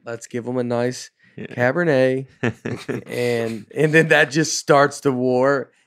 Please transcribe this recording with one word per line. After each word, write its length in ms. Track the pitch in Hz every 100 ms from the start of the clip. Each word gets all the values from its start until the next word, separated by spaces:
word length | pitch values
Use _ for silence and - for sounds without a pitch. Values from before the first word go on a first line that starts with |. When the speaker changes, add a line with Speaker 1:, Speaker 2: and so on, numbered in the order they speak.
| 120
Speaker 1:
Let's 220 | 117 -
give 180 | 123 117
'em 120 | 127
a 40 |
nice 460 | 123 120 123 123 - _ _ -
Speaker 2:
Yeah. 100 | -
Speaker 1:
Cabernet. 800 | - 123 160 170 131 131 131 139 _
Speaker 2:
<laughs> 680 | 117 - 117 120 - 117 -
Speaker 1:
And, 600 | 120 123 117 113 113 -
and 180 | 131 156
then 160 | 160 156
that 220 | 151 156
just 280 | 147 147 -
starts 420 | - 143 143 -
the 120 | 143
war. 600 | 127 127 123 135 139 120 _